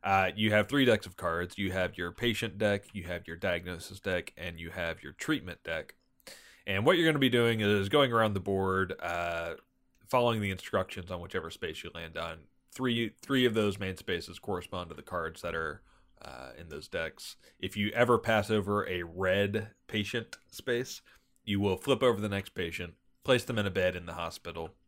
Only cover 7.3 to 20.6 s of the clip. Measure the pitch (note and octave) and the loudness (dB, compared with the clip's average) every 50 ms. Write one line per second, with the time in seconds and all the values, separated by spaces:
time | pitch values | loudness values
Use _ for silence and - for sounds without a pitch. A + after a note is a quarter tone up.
7.3 | A#2+ A#2+ A#2+ A#2 A#2 A2 G#2+ G2+ G#2 G2+ G2 G2+ - D3 C#3 B2+ A#2 A2+ A2 G#2+ | 6 6 4 4 4 4 4 4 4 4 2 2 4 4 4 4 4 4 4 4
8.3 | G2+ G2 F2+ G2 G2 F#2+ F#2+ F#2+ F#2+ F#2+ F#2+ F2 F2+ - - E2+ F2 F2 F2 E2+ | 2 0 0 0 0 2 2 2 2 2 0 0 -2 -6 -4 -4 -2 -2 -2 -2
9.3 | E2+ E2+ E2+ E2+ E2 - - _ _ _ _ _ _ _ _ - - B2+ A#2+ A#2+ | -2 -4 -4 -6 -8 -10 -14 _ _ _ _ _ _ _ _ 0 2 4 4 4
10.3 | A2+ A2 G#2 G2 F#2+ F2+ - - - G2 F#2 - - - F2 E2+ F#2 F2 F2 E2 | 2 2 0 0 -2 -4 -6 -2 0 0 0 0 -6 -12 -8 -8 -8 -8 -8 -4
11.3 | - F#2+ E2 D#2+ - - - E2+ D#2+ - - F2+ - E2+ E2+ E2 D#2+ E2 E2 E2+ | -6 -6 -6 -6 -10 -8 -8 -8 -8 -8 -10 -12 -10 -10 -12 -10 -8 -8 -6 -6
12.3 | E2 E2+ D#2+ _ _ _ _ _ - - C3 B2+ A#2 A#2 A#2 G#2+ - _ - - | -8 -12 -16 _ _ _ _ _ -8 -2 0 0 2 0 -2 -4 -6 _ -4 0
13.3 | C#3 C3 B2+ A#2+ G#2+ A2 G#2+ G#2 G2 G2 G2 F#2+ F#2 - - - F#2 E2+ - - | 2 4 4 4 4 4 2 2 0 -2 -4 -6 -6 -8 -6 -4 -4 -4 -4 -8
14.3 | F2 - - - G2+ F2 E2 - - F#2 F2+ E2+ D#2 D2+ D2 - - F2 D#2+ E2 | -14 -14 -6 -6 -6 -6 -6 -6 -8 -8 -8 -8 -12 -16 -14 -6 -6 -4 -4 -4
15.3 | E2 - - F2 E2+ E2 D#2+ D#2 D2 - _ _ _ _ _ _ _ _ - C2+ | -8 -6 -8 -6 -4 -2 -4 -4 -6 -8 _ _ _ _ _ _ _ _ -18 -16
16.3 | C2 B1+ C2 B1+ A#1+ B1+ E2+ E2+ D2+ D2 D#2+ - - F2 E2 D#2+ - - - - | -14 -14 -14 -16 -16 -16 -16 -12 -12 -12 -12 -6 -4 -4 -4 -4 -6 -10 -16 -16
17.3 | - _ _ - _ _ - F#2+ - G#2+ G2+ G#2 - A#2 B2 A#2+ B2 A2 - - | -16 _ _ -20 _ _ -8 -6 -2 -2 -2 0 4 4 6 6 6 4 4 4
18.3 | A2 G#2+ G2+ - A2 G#2+ G2 G2 G#2 G#2 G2 - F#2 F2+ E2+ E2+ E2 F2 F#2+ F#2 | 2 2 4 4 2 2 2 2 0 0 0 0 -2 -4 -4 -6 -4 0 2 4
19.3 | F#2 G2+ G2+ G2+ G2+ G#2+ G2+ - - _ _ _ - A2 G#2 - - A#2+ A2 - | 4 4 4 2 2 -2 -4 -6 -14 _ _ _ -2 -2 -2 0 -2 -4 -4 -6
20.3 | - - _ _ - - | -14 -20 _ _ -18 -12